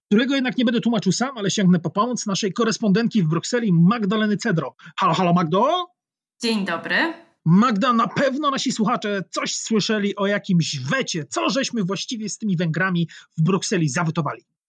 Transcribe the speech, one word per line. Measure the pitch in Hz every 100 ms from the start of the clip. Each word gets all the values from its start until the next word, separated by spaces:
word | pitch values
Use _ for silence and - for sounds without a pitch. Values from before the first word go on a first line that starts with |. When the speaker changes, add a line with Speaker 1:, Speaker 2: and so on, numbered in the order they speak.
| _
Speaker 1:
którego | 208 262 277
jednak | 254 -
nie | 247
będę | 233
tłumaczył | 226 226 190
sam, | - 254 247
ale | 196
sięgnę | - 185 180
po | 175
pomoc | 202 233 240 208
naszej | 190 202
korespondentki | 202 226 - 220 196 233 220
w | 156
Brukseli | 165 - 240 226
Magdaleny | 165 170 233 196 220 214 202
Cedro. | 233 160 131 - 165 -
Halo, | 185
halo | 170 180
Magdo? | 170 160 190 269 359 359 _ _ _ _ _
Speaker 2:
Dzień | 233 220 185
dobry. | 165 - 180 330 320 - _ 160
Speaker 1:
Magda, | 185 254 196 254
na | 233 -
pewno | - 269 262 294
nasi | 269 269
słuchacze | - 208 240 208 202 -
coś | - 269 -
słyszeli | - 220 - 214 202 202
o | 196
jakimś | 202 202 175 147 143
wecie. | 127 262 - 170 143
Co | 339 330
żeśmy | 226 247 233
właściwie | 180 196 - 226 214
z | -
tymi | 214 170
Węgrami | 170 165 190 175 165 - - -
w |
Brukseli | 160 190 - 190 151
zawetowali? | 123 165 160 143 117 _ _